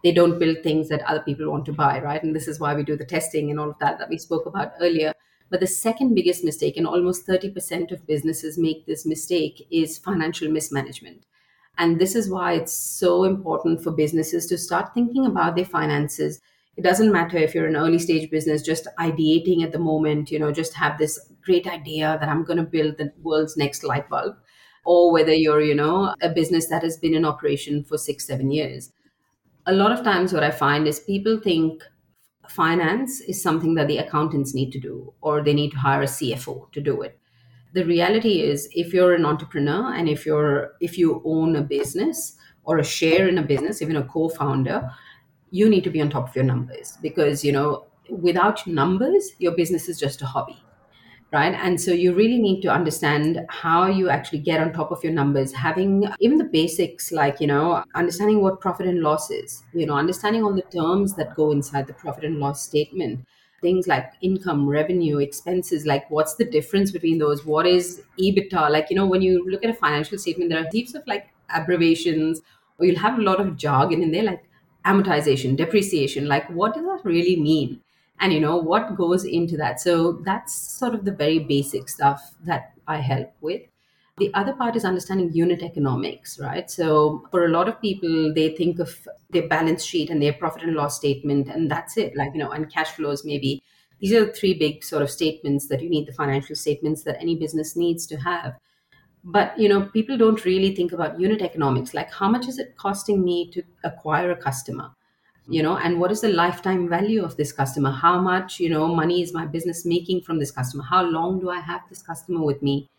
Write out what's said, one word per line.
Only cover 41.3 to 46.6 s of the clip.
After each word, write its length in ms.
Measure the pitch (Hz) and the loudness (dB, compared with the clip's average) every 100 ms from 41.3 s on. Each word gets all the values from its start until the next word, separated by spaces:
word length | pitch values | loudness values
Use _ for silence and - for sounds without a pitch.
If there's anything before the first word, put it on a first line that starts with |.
| 160 160 151 | 0 2 2
a 60 | |
business 720 | 139 139 - 175 294 - - - - _ | 0 -2 -4 -2 -2 -2 -10 -14 -20 _
or 140 | - 160 | -2 0
a 60 | |
share 440 | - - 160 170 190 | 0 0 4 4 4
in 80 | 180 | 2
a 60 | |
business, 400 | 143 139 160 214 | 2 0 0 -4
even 140 | 156 156 | -2 -2
a 80 | |
co-founder, 840 | 127 160 160 160 143 135 131 196 - - - - _ _ _ | -2 -2 -2 -2 -2 0 0 -2 -6 -12 -20 -20 _ _ _
you 180 | 185 220 | 2 6
need 160 | 196 | 6
to 60 | 180 | 2
be 100 | 156 | 0
on 80 | 143 | 0
top 200 | 139 127 | -2 -4
of 60 | |
your 100 | 131 | 0
numbers 520 | 131 127 | 2 0